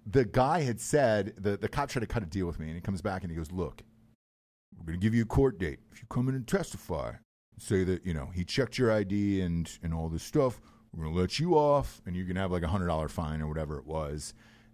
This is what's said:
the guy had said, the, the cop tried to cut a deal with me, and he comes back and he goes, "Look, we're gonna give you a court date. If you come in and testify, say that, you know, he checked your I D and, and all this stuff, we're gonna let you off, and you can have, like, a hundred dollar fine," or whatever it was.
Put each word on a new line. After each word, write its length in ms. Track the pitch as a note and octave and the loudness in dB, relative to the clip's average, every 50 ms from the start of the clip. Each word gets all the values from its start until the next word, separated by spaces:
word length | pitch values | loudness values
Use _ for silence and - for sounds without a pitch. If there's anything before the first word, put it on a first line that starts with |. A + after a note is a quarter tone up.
| _ | _
the 160 | G#2+ F2+ C3+ B2 | 2 4 4 4
guy 360 | G2 - B2+ B2+ C#3 E3+ F3+ | 6 4 2 4 4 4 2
had 180 | D3 B2 A2 - | 2 0 -2 -4
said, 540 | - - - D3 C#3 A#2 G#2+ G#2 F#2+ G#2+ - | -2 0 4 4 6 6 4 4 2 -2 -6
the, 200 | - F#2+ G#2 G2+ | -2 -2 -2 0
the 100 | F#2+ G#2 | 0 -2
cop 220 | G#2+ - D3 C#3+ C#3+ | -2 -2 -2 -4 -2
tried 100 | - C3 | -2 -4
to 80 | A2 | -2
cut 160 | - - A#2 G2+ | -2 -2 -4 -4
a 20 | |
deal 220 | D#2+ - F#2+ F2+ | -2 -2 -2 -2
with 100 | E2+ D#2+ - | -2 -4 -6
me, 80 | A#2 | -8
and 80 | A#2+ G2+ | -8 -8
he 60 | F2 | -6
comes 200 | - - G2 F2 | -4 -4 -4 -2
back 220 | - G#2 F#2+ F#2+ F#2 | -2 -4 -4 -4 -6
and 60 | E2+ | -6
he 40 | E2 | -6
goes, 140 | E2 D#2+ D2+ | -6 -6 -6
"Look, 320 | F2 F#2 E2+ C#2+ - - - - _ _ _ _ _ _ _ _ _ _ _ _ _ _ _ _ - | -4 -4 -4 -4 -6 -12 -20 -20 _ _ _ _ _ _ _ _ _ _ _ _ _ _ _ _ -20
we're 80 | - E2+ | -14 -8
gonna 120 | E2 E2+ | -6 -2
give 160 | F2+ G2 A2 A2+ | 0 2 4 4
you 100 | A#2 A2+ | 4 2
a 40 | |
court 320 | A2+ - - C#3 C3 - - | 4 4 6 6 4 4 0
date. 200 | F#2 D#2 C2+ - - _ | -4 -4 -4 -8 -16 _
If 80 | - - | -20 -20
you 60 | - - | -16 -4
come 200 | - C3 B2 C3 | -2 0 0 0
in 60 | C3 | -2
and 120 | C3 A2+ | -4 -2
testify, 680 | - - G3 E3+ - - - - - F2 C#2+ B1 A#1 - - _ _ _ _ _ _ _ - | 0 0 0 0 -2 -8 -12 -6 -6 -4 -4 -4 -6 -8 -12 _ _ _ _ _ _ _ -18
say 240 | - - A2 F#2+ F#2 | -2 0 2 2 4
that, 220 | F2+ F#2 E2+ - | 2 0 0 -2
you 80 | F#2 E2 | -2 -2
know, 140 | D2+ C2+ - F2+ | -2 -4 -4 -4
he 100 | F#2 F2+ | -4 -4
checked 320 | - - C#3 B2+ - - | -2 0 0 0 0 0
your 140 | - B2+ A2+ | 2 2 4
I 120 | A2 G#2+ G#2 | 4 2 2
D 380 | F#2 G2+ G2+ G2+ G2+ G2 F#2+ | 0 0 0 2 2 2 2
and, 280 | F#2 F2 E2+ E2+ E2 - - - - | 0 0 0 -2 -2 -4 -8 -8 -6
and 100 | D#2+ E2 | -4 -4
all 140 | D#2+ D#2+ E2 | -2 -4 -4
this 140 | D#2+ - - | -4 -6 -6
stuff, 360 | - - D3+ C3+ B2+ A#2+ - - - - - - _ - | 0 2 2 2 2 0 -6 -16 -20 -20 -20 -20 _ -8
we're 100 | E2 D#2+ | -6 -4
gonna 120 | D#2 E2 | -2 2
let 220 | F2+ F#2 - - - | 2 0 2 0 -2
you 160 | D#3+ F3+ E3+ | 2 4 4
off, 440 | D3+ D3 D3 C#3+ C#3+ C3 - - - _ | 6 6 6 4 4 2 -2 -10 -12 _
and 100 | F#2 F2 | -6 -6
you 100 | F2+ F#2 | -4 -4
can 100 | F2+ F#2 | -2 -2
have, 140 | F#2 G2 F2+ | -2 0 0
like, 120 | F2+ F2 E2+ | 0 0 0
a 40 | |
hundred 200 | E2 G2 G2 F2+ | 0 0 0 2
dollar 220 | F2 D#2+ D#2 D#2 D2+ | 2 0 0 0 -2
fine," 320 | - - D#2+ D2+ D#2 D#2 | -4 -4 -4 -2 -2 -2
or 60 | D#2 | -2
whatever 300 | D#2 D2+ D#2+ D#2 D2 D2+ | -2 -2 -4 -4 -4 -6
it 80 | C#2 C2 | -8 -8
was. 480 | D2 D#2+ D#2+ D2+ C#2+ D2+ D2+ D2+ - - - - - - - - - | -6 -4 -4 -4 -4 -6 -8 -8 -10 -14 -18 -20 -20 -20 -20 -20 -18